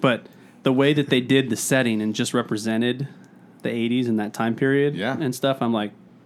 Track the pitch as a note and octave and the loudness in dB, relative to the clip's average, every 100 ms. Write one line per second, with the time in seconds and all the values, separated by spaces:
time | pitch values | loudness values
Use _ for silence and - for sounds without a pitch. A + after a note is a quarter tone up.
0 | C3+ A2+ - - - - C3+ C3 C#3 D3 | 0 0 -4 -20 -20 -4 0 4 4 2
1 | C#3+ B2+ B2 C3+ C3+ A2 - C3 A#2+ G#2+ | 2 0 4 2 2 -4 0 0 2 0
2 | G#2+ A2 B2 B2 A#2 A2 A2 A2+ A#2+ B2+ | -2 -2 -2 -2 -2 -4 -2 0 0 0
3 | C3+ - - - - - A#2+ A#2 A#2 B2 | -6 -10 -20 -20 -20 -10 -6 -2 -2 0
4 | A#2+ G#2+ G#2 - A2+ A2+ C3+ C#3 C#3+ C#3+ | 0 -2 -4 -2 -2 0 2 2 0 -2
5 | A2 C3+ C#3+ - C#3 C3+ A#2 A2+ G#2 - | -4 -2 -4 -2 -2 0 0 -2 -4 -8
6 | - - | -20 -20